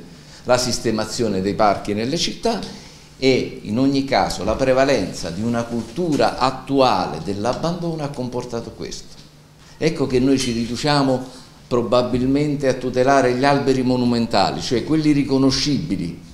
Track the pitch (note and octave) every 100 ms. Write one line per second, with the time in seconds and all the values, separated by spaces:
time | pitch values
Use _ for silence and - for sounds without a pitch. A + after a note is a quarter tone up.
0 | - - - - - B2 B2 A2 A#2 G#2+
1 | G#2+ - A2+ F#2+ G2 F2 G#2 G2 - G2+
2 | A#2 E3 - - A3+ G#3+ - - - -
3 | - - C3 A#2+ F2+ - - A2+ C#3 C#3
4 | C3+ A2 E2+ - F#2 A2 C3 C3 C3+ B2
5 | E2 - F2 E2+ A#2 A#2 A#2 A#2 G#2+ E3
6 | F3 C3+ A2 - C3 - - C#3 B2+ G2
7 | D#2 D#2 F2 G2 A2+ B2+ D#3+ F3+ E3+ D#3+
8 | C#3+ C3+ B2 B2 B2 A#2 - - C#2+ -
9 | - - - - - - - - D3+ -
10 | A#2+ B2+ C3 C3+ B2 A2+ A2+ A#2+ D3 C#3+
11 | C3+ B2+ - - - - - B2 G#2+ B2
12 | A#2+ B2 C3 C#3 D3+ C#3 C3+ B2 B2+ B2
13 | C3+ C#3 B2+ B2 C#3+ C#3 C3+ C3 B2+ B2
14 | A#2+ A#2 A2+ G#2 E2+ D2 - A#2+ - D#3
15 | D3+ C#3+ C3 C3 C3+ C3 D3 B2 - F#2
16 | E2+ E2 -